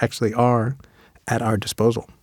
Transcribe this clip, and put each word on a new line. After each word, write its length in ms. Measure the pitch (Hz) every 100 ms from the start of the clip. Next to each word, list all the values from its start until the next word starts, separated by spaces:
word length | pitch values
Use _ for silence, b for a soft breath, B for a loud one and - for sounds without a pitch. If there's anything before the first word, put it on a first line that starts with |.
actually 340 | 120 - -
are 420 | 117 123 120 113 135 b b b b -
at 120 | 117
our 160 | 113 107
disposal. 520 | - - 113 117 - _